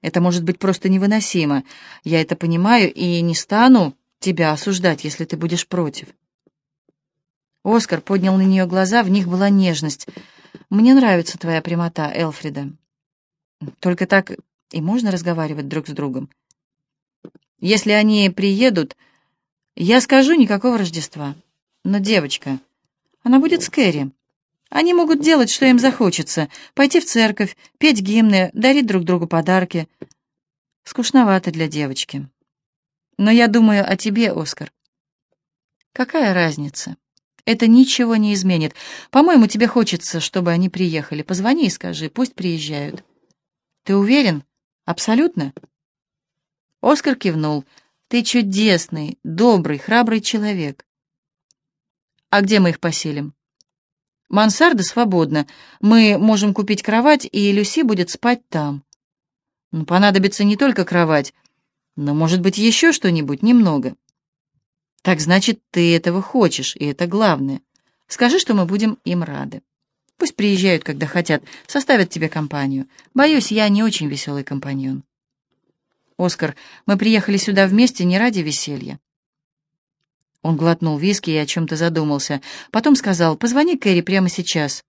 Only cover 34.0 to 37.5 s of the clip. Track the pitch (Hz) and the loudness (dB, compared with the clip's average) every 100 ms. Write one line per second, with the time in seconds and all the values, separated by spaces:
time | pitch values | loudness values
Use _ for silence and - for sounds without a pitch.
34 | 220 208 226 - 151 - - _ _ _ | -2 -2 -2 -2 -8 -10 -16 _ _ _
35 | _ _ _ _ _ _ _ _ _ - | _ _ _ _ _ _ _ _ _ -8
36 | 254 330 233 180 165 151 147 - - 165 | -4 0 0 0 0 -2 -10 -10 -14 -16
37 | _ _ _ _ - | _ _ _ _ -4